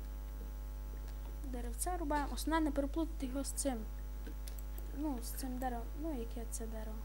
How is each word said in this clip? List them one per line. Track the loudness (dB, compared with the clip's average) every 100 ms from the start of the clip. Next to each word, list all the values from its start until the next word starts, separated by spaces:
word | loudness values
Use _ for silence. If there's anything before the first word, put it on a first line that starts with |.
| -4 -4 -4 -4 -4 -4 -4 -2 -4 -2 -2 -2 -4 -2 -2
Деревце | 0 0 0 2 2
рубаємо. | 4 4 4
Основне | 2 4 6 6
не |
переплутати | 4 2 4 2 0 0
його | 0
з | 0
цим. | 2 2 2 -2 -4 -4 -4 -4 -4 -4 -4 -4 -2 -2 0
Ну, | 0 0
з | -2
цим | -2 0 0
деревом. | 0 0 -2 -2
Ну, | 0 0
яке | -2 -2 -2
це | -2 -2
дерево? | -2 -2 -4